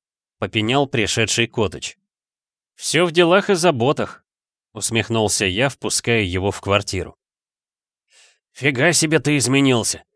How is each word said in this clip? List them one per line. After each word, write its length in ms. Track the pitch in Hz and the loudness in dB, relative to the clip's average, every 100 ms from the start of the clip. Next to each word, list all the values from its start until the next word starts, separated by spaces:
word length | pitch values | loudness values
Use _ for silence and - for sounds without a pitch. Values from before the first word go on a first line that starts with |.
| _ _ _ _ | _ _ _ _
попенял 480 | 101 113 107 135 139 | -4 -2 0 0 0
пришедший 600 | 120 101 - 107 - 117 | 0 -2 0 -2 0 -2
Котыч. 520 | - 104 - - - _ _ _ _ _ _ _ | -2 -4 -4 -14 -16 _ _ _ _ _ _ _
«Все 300 | _ - 147 | _ -4 0
в 80 | 175 | 2
делах 380 | 160 170 190 196 | 4 4 4 2
и 40 | |
заботах», — 720 | 185 175 135 123 151 104 - _ _ _ _ _ | 2 2 2 0 0 -4 -8 _ _ _ _ _
усмехнулся 720 | 107 - 113 107 113 104 - | -10 -2 -2 0 0 0 0
я, 240 | 98 92 135 | -2 0 -2
впуская 540 | - - - - 117 | -2 -6 -4 -2 0
его 280 | 98 92 98 | 0 -2 -2
в 100 | - | -4
квартиру. 560 | 101 101 - 95 82 _ _ _ _ _ _ _ _ _ _ _ _ _ _ | -2 -2 -2 -8 -10 _ _ _ _ _ _ _ _ _ _ _ _ _ _
«Фига 400 | - 135 127 180 | -4 -2 2 2
себе 260 | 156 160 156 | 2 2 0
ты 160 | 147 147 | 0 0
изменился. 680 | 120 139 139 120 104 - _ | 2 2 4 2 0 -6 _